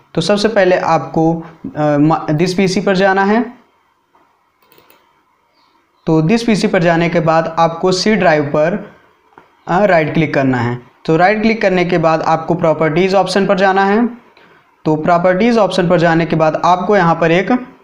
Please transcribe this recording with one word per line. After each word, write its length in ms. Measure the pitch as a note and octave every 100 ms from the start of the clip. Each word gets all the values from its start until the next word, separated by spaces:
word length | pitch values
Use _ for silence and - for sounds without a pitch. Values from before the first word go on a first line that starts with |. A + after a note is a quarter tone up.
| _
तो 60 | -
सबसे 280 | E3 G#3 G#3+
पहले 280 | G#3+ F#3 F3+
आपको, 680 | - D#3+ C#3+ E3 D#3+ E3 E3 - - D3+
अ, 200 | D3+ D3
मा-, 320 | D3+ D#3+ -
this 220 | D#3 F3
पीसी 260 | F#3 F#3+ G3+
पर 160 | G3+ F#3+
जाना 280 | G3 F#3+
है। 340 | G3 A3 A#3+ - _ _ _ _ _ _ _ _ _ _ _ _ _ _ _ _ _ _ _ _ _ _ _ _ -
तो 160 | D#3+
this 200 | D#3+ A3+
पीसी 240 | A#3 G#3 G#3+
पर 160 | F#3+
जाने 260 | F3 E3+ E3+
के 120 | E3+
बाद 360 | D#3+ E3 E3+ -
आपको 340 | E3 E3 F#3
सी 240 | F3+ G#3+ G#3+
drive 280 | F3+ D#3
पर, 500 | C#3 D3+ D#3 G3+ - - _ _ _ - _ _ -
अ, 160 | F3
right 300 | G#3 E3+ D3+
click 200 | E3 D3
करना 240 | D3 C3+ B2+
है। 240 | A#2+ A#2+ - _
तो 120 | - D#3+
right 260 | F#3 G#3+
click 200 | A3 A3
करने 220 | G3+ F#3
के 140 | F3 F3
बाद 240 | D#3+ D#3+
आपको 320 | D#3+ D#3 -
properties 600 | E3+ E3+ D3+ D#3+ D#3 F#3+
option 320 | G3 F3+ G3 F#3+
पर 120 | F#3+
जाना 260 | F#3+ F#3+
है। 420 | G3 G#3 A#3+ - - _ _ _ _ _
तो 120 | D#3 D#3
properties 640 | D#3+ E3+ F3+ F#3 A#3 A#3
option 300 | F#3+ F3+ F3
पर 100 | F3
जाने 280 | E3+ D#3+ D#3+
के 100 | D#3+
बाद 260 | D#3 D#3
आपको 320 | E3 F3+ G3+ G#3
यहाँ 180 | E3+
पर 160 | E3 E3
एक 220 | E3+ F#3+ B3 - -